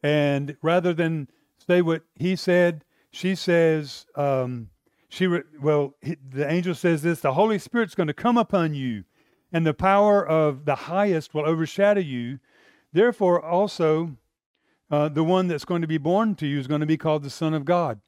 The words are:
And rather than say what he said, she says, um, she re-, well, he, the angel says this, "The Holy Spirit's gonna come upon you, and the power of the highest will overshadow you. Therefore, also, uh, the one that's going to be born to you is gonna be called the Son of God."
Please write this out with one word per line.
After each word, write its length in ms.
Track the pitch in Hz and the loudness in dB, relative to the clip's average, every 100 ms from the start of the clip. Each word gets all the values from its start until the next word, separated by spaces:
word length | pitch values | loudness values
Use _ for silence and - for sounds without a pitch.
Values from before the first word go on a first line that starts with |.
And 560 | 147 151 143 143 143 - | 2 2 2 0 -4 -6
rather 320 | 156 175 175 | 0 0 0
than 360 | 165 165 160 139 _ _ _ - | -2 -2 -2 -8 _ _ _ 0
say 140 | 180 | 2
what 200 | 170 160 _ _ | 2 -2 _ _
he 200 | 175 185 | -4 -2
said, 480 | - 175 175 160 _ _ _ | 2 4 4 0 _ _ _
she 240 | - 180 190 | -6 -4 -4
says, 720 | - 170 165 156 147 - - - | 0 4 4 2 -4 -14 -16 -4
um, 540 | 143 135 127 123 113 _ _ _ _ | 0 0 -2 -6 -12 _ _ _ _
she 180 | - 185 | -4 0
re-, 160 | 175 - 151 | 0 -4 -4
well, 320 | 143 151 139 _ | 0 2 0 _
he, 140 | 139 180 135 | -10 -10 -10
the 220 | 131 143 | -6 -2
angel 240 | 170 180 | -2 -2
says 300 | 170 180 165 | -2 0 0
this, 160 | 156 165 | 0 -2
"The 140 | 147 | -2
Holy 260 | 135 214 208 | 2 2 0
Spirit's 340 | - 233 220 | -2 -4 -4
gonna 200 | - 160 | -2 -4
come 240 | 147 233 240 | -2 0 2
upon 360 | 214 196 165 | 2 0 0
you, 300 | 147 131 110 92 _ _ _ _ | -2 -4 -6 -10 _ _ _ _
and 160 | 170 160 | 0 0
the 80 | 147 | 2
power 500 | 185 202 208 202 185 | 2 4 4 4 2
of 400 | 160 151 135 147 | 2 2 0 -4
the 80 | 135 | -4
highest 580 | - 180 208 170 - | -4 -2 0 0 -2
will 120 | 151 151 | -4 -2
overshadow 540 | 160 160 - 202 208 | -2 -2 0 2 2
you. 400 | 165 127 120 135 _ _ _ _ _ | -2 -6 -8 -10 _ _ _ _ _
Therefore, 500 | 160 233 240 190 175 | 2 2 2 2 2
also, 760 | 156 175 208 - 165 156 165 135 _ _ _ _ _ _ _ | 0 0 0 0 2 2 -2 -10 _ _ _ _ _ _ _
uh, 200 | 147 151 | 0 0
the 140 | 147 | 0
one 240 | 160 185 185 | 2 2 2
that's 180 | 156 - | -4 -4
going 160 | 175 | -4
to 60 | 165 | -2
be 100 | 160 | -2
born 380 | 143 185 220 202 | 0 0 0 -2
to 120 | 151 | -4
you 100 | 143 | -4
is 100 | 131 | -2
gonna 180 | 147 151 | -2 0
be 120 | 156 | -2
called 240 | 160 151 | 0 -2
the 80 | 139 | -4
Son 240 | - 160 | -6 -4
of 120 | 156 139 | -2 0
God." 340 | 175 160 104 | 0 0 -6